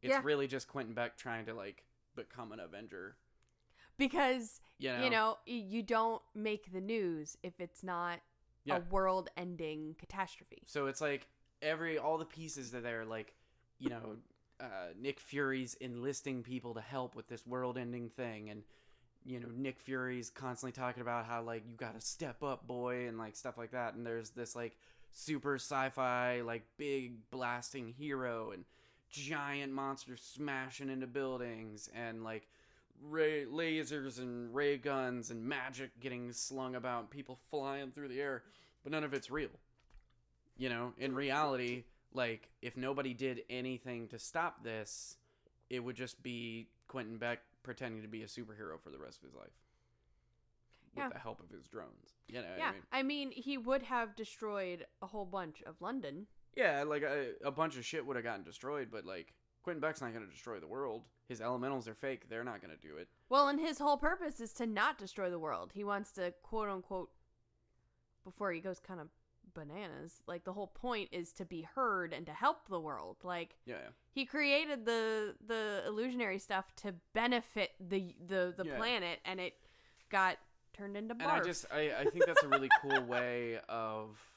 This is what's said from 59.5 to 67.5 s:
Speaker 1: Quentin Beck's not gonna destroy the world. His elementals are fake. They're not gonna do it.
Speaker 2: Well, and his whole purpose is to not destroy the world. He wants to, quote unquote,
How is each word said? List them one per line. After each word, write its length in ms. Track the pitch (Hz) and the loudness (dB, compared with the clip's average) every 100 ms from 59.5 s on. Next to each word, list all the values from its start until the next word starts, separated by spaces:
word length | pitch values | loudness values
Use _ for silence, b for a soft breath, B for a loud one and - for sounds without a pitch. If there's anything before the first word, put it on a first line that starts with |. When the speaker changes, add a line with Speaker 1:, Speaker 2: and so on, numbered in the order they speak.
| _ | _
Speaker 1:
Quentin 180 | - 165 | -4 0
Beck's 200 | 151 151 | 0 0
not 120 | 127 | -4
gonna 140 | 117 101 | -6 -8
destroy 320 | 71 - 107 | -12 -8 -6
the 80 | 78 | -6
world. 360 | 117 139 113 123 _ _ | -4 -2 -2 -8 _ _
His 140 | 120 | -4
elementals 460 | 113 123 127 135 113 | 0 0 2 0 -2
are 80 | 107 | -4
fake. 340 | 135 131 - | -4 -4 -4
They're 140 | 113 | -4
not 180 | 123 107 | -4 -6
gonna 160 | 90 78 | -10 -14
do 200 | 76 76 | -12 -10
it. 120 | 90 _ _ | -12 _ _
Speaker 2:
Well, 200 | 262 285 | 6 6
and 120 | 285 | 6
his 200 | 330 294 | 0 2
whole 180 | 285 285 | 4 6
purpose 420 | 294 359 339 302 | 4 2 -2 -4
is 140 | 226 | -8
to 140 | - 233 | -2 -2
not 320 | 214 233 285 | 2 2 2
destroy 320 | 196 - 185 | -8 -2 0
the 80 | 175 | 0
world. 320 | 156 104 90 | -2 -2 -4
He 100 | 190 | -6
wants 280 | 202 202 208 | -2 -2 -2
to, 200 | - 180 175 | -2 -4 -4
quote 260 | - 226 208 | -6 -2 0
unquote, 420 | 190 185 190 175 _ _ _ _ | -2 -4 -6 -6 _ _ _ _